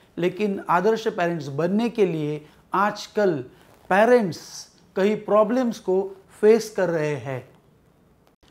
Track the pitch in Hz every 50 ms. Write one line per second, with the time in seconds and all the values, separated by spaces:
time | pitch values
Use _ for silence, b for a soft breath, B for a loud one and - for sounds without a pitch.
0 | b b b 165 170 180 175 - 208 202 196 196 - - 165 180 185 220 226 220
1 | - 226 - 196 175 170 175 160 139 143 135 143 165 175 202 214 240 233 233 226
2 | 196 175 165 156 147 147 151 - - B B B B B - 185 202 208 208 -
3 | - - - 214 208 185 160 135 120 - B B B B B B B B 185 202
4 | 220 233 247 247 208 170 139 - - - - - - - _ _ _ _ - 196
5 | 185 208 214 214 - 180 202 214 214 196 247 262 247 233 202 - - 190 185 190
6 | 196 190 - - - _ - - 208 214 226 220 220 - - 202 185 175 170 160
7 | 151 151 147 131 113 139 131 120 - - - _ _ _ _ _ _ _ _ _
8 | _ _ _ _ _ _ _ _ _ _